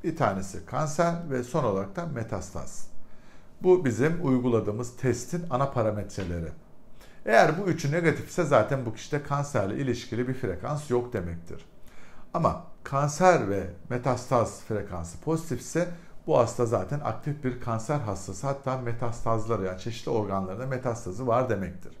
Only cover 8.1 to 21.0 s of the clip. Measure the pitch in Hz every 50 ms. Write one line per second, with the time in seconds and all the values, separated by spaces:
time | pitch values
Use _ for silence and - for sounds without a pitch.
8.1 | 139 - 107 - - - 175 135 143 117 107 - 139 135 123 113 107 - - -
9.1 | - 143 147 - 143 143 143 - - 113 98 95 110 131 143 127 117 120 - -
10.1 | - 113 123 127 127 - - 101 87 - - 123 151 143 - - 123 120 120 123
11.1 | - 104 87 85 85 85 - - - - - - - - - - - - - -
12.1 | - - - - - 170 156 107 82 - - - - - - - - 139 147 143
13.1 | 147 - 180 185 175 147 110 98 101 98 95 90 85 - - - 117 123 120 139
14.1 | 123 120 - - 139 120 113 113 - - - - 113 104 95 - 87 87 85 85
15.1 | - - - 147 160 160 - - 131 - - - - 165 175 175 - - - -
16.1 | - - - - 151 135 120 110 - - 120 113 113 101 92 98 143 147 - 117
17.1 | 110 - - 147 143 - - 127 123 - - 120 113 110 107 - 151 147 110 104
18.1 | 98 95 - - 98 - - 135 - 139 - 131 127 127 123 117 117 - 127 117
19.1 | 117 - - 117 113 110 101 107 117 101 95 92 92 92 - 120 113 - - 143
20.1 | 131 113 104 98 98 98 95 92 95 107 127 135 135 123 123 127 113 110